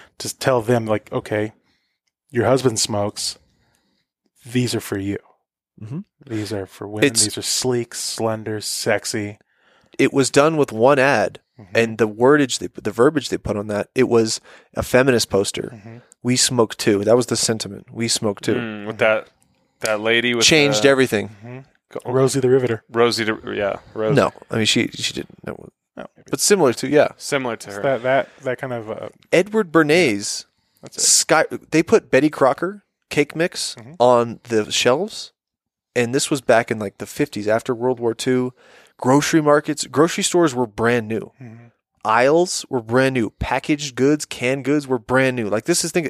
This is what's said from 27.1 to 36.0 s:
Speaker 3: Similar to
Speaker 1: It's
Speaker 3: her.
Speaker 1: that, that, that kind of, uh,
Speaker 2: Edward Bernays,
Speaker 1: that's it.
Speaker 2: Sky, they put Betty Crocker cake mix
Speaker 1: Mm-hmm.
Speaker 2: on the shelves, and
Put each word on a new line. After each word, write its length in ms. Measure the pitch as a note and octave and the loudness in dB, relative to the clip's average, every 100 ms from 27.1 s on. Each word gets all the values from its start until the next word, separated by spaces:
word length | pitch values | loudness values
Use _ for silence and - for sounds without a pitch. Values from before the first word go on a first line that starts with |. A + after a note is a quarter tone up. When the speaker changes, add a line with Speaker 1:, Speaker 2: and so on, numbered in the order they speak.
| - | -2
Speaker 3:
Similar 380 | - C#3+ B2 A2 | -6 -4 -4 -8
to 100 | G#2 | -10
Speaker 1:
It's 80 | G2+ | -6
Speaker 3:
her. 60 | |
Speaker 1:
that, 200 | C3+ B2+ | -4 -2
that, 320 | B2+ C3+ - - | 0 0 -2 -8
that 160 | C3+ B2 | -8 -8
kind 140 | C3+ | -8
of, 180 | A#2+ A2 | -8 -10
uh, 180 | G#2 - - _ | -12 -12 -16 _
Speaker 2:
Edward 400 | E3 G3 A3 F3+ | 0 2 -2 2
Bernays, 720 | D#3+ D3+ E3+ D3+ G2+ G2+ - - _ _ _ | 2 4 4 4 0 -4 -10 -14 _ _ _
Speaker 1:
that's 160 | - - | -16 -2
it. 40 | |
Speaker 2:
Sky, 440 | - - - D#3+ - B2 - | 2 2 4 2 2 -4 -2
they 100 | D#3 | 0
put 280 | - G#3+ - | 4 2 4
Betty 200 | C3 D3+ | 2 2
Crocker 540 | - C3 C#3 F3 G3+ _ _ - | 4 2 2 -4 -8 _ _ -4
cake 240 | D3+ D3 D#3 | -2 -2 -2
mix 380 | F3 - - | -4 -4 -10
Speaker 1:
Mm-hmm. 200 | B2 A2+ F3 | -10 -12 2
Speaker 2:
on 400 | B2 A#2+ A#2 G2 | 4 4 2 -6
the 260 | - A2 G#2 | -2 -2 0
shelves, 600 | - B2 C#3 G#3+ - - _ _ _ _ _ _ | 0 2 2 -2 -10 -16 _ _ _ _ _ _
and 180 | B2 | -4